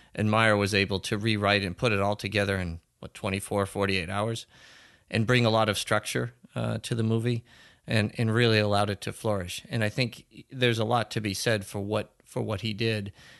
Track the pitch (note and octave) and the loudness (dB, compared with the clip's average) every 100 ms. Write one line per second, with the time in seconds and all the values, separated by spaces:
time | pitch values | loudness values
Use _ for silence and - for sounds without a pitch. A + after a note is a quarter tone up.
0 | - - G#2+ G#2+ A2 G#2 G2+ G2+ F#2+ F#2+ | -12 -2 2 4 4 4 2 2 0 -2
1 | - G#2+ A2+ G#2+ G2+ G2+ F#2+ F2+ B2 G2+ | -2 -2 0 2 2 2 0 -2 0 2
2 | G2+ G2+ G2 G2+ G2 F#2+ F2 E2+ - _ | 0 -2 -2 0 0 0 -4 -8 -14 _
3 | - - G2+ G2 - G2+ G2 G2+ G2 F#2+ | -18 -8 -4 -4 -2 -2 -2 0 0 0
4 | E2 G2 A2 A#2 - - - - - _ | -2 -4 -4 -4 -10 -20 -20 -20 -20 _
5 | _ A#2 A2 B2 A#2 A2 G#2+ G2 - G#2 | _ 0 4 4 6 4 4 0 0 -2
6 | - A#2+ A#2+ - - A#2+ A2+ A2 - A2+ | 0 -4 -4 -10 -10 -6 -4 -4 -4 -2
7 | A2 A2+ A#2+ A#2 - - - _ - A2+ | 0 0 0 -4 -6 -20 -20 _ -2 0
8 | G#2 - A2+ A2 A#2+ G#2+ G#2 G2+ G#2 G2 | 0 0 0 4 4 4 4 2 0 -2
9 | - - A2+ G2+ F2+ - - A#2 G#2+ - | -8 -6 -4 -2 -4 -10 -6 -2 -2 0
10 | A#2+ - - - - C3+ B2 A2+ A2 A#2+ | -4 -4 -20 -20 -16 0 2 2 2 0
11 | A2 A2+ G#2 F#2+ B2 A2 G2 G#2 G2+ G#2+ | 0 -4 -4 -2 0 0 -2 -8 -2 -4
12 | - _ _ B2+ G#2+ G#2 A2+ G2+ A2+ G#2+ | -4 _ _ -8 -4 -4 -4 -2 -2 -2
13 | G2+ - - | -6 -12 -20